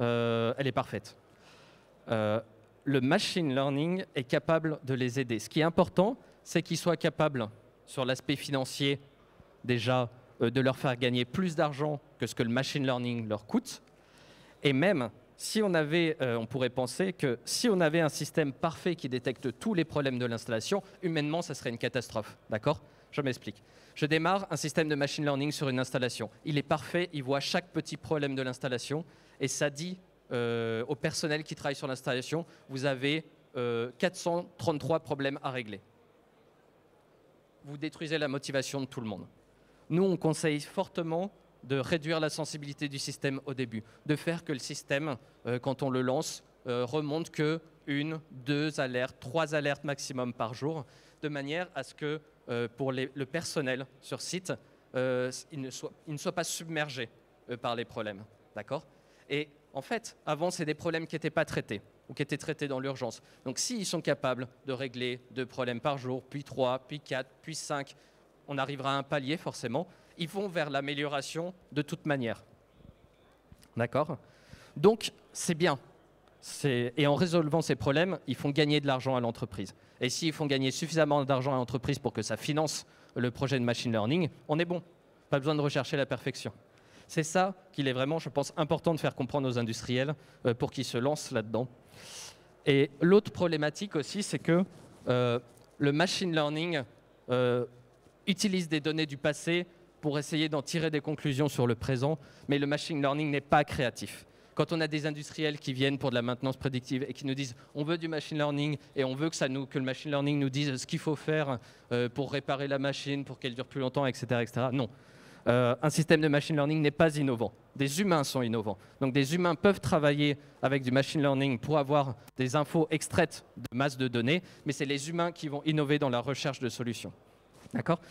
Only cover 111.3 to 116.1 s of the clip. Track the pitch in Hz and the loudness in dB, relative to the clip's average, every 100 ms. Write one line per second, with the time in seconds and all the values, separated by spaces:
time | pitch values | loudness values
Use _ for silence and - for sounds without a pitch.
111.3 | 156 143 123 - - - 120 123 143 131 | 0 0 -4 -8 -20 -4 0 0 -2 -2
112.3 | 139 - 139 139 139 139 131 139 143 139 | -2 -2 -2 0 0 0 -2 -2 -4 -4
113.3 | 131 131 120 131 143 127 143 135 - 117 | -6 -6 -6 -6 -2 0 2 0 0 0
114.3 | 120 113 120 127 131 117 - - - - | 0 2 0 0 2 0 -4 -20 -20 -20
115.3 | - - 120 123 123 156 156 151 | -2 4 6 6 4 2 2 6